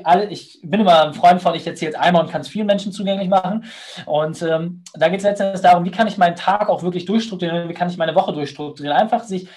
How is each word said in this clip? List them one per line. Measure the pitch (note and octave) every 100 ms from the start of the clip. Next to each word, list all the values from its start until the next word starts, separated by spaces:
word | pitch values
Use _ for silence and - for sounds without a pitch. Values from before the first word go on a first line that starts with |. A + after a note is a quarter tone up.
| D#3+
alle, | F#3 G#3
ich | D#3+ - -
bin | E3 G3+
immer | G3 E3 D3+
ein |
Freund | - F3 F3+
von, | F3
ich | E3 E3+
erzähle | - D#3+
es | -
einmal | D3+ F3
und | D#3+
kann | D#3+
es | C#3+
vielen | G#3 G#3+
Menschen | G3+ G3+
zugänglich | F3+ G3 G3 F3+
machen | F#3+ F3+ A3 - - - - -
und, | D3+ D#3 D#3+
ähm, | E3 D#3+ E3+ F3+ - -
da | D#3+
geht's | G3
letztendlich | G3 G3+ G3 F#3
darum, | F3+ F3 F3
wie |
kann | - A3
ich | -
meinen | F3 F3
Tag | - G3+ G#3
auch | E3
wirklich | F3 F3 F3
durchstrukturieren, | A3 - F#3 F3 E3+ E3+
wie | E3+
kann | F3+
ich | F3+
meine | D#3+ D#3+
Woche | -
durchstrukturieren, | D3 C#3 - D3+ C#3+ C#3+ D3
einfach | A3 A3+
sich | - F#3 F#3